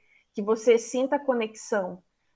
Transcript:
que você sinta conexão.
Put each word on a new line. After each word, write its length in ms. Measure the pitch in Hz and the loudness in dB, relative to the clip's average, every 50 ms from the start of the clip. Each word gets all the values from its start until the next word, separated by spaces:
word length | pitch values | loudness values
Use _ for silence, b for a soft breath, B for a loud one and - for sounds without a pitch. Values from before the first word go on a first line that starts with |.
| b b b b b b | b b b b b b
que 80 | - 220 | -8 -6
você 380 | 202 214 226 226 - 247 226 233 | 0 0 0 2 4 4 4 4
sinta 400 | 226 - - 247 262 277 294 277 | 4 -2 -2 -2 0 0 0 -2
conexão. 800 | 285 269 247 233 220 220 220 - - - 226 202 185 180 180 185 _ _ _ _ _ _ _ | 0 0 0 0 -2 -4 -6 -12 -8 -4 -4 -2 -4 -4 -8 -14 _ _ _ _ _ _ _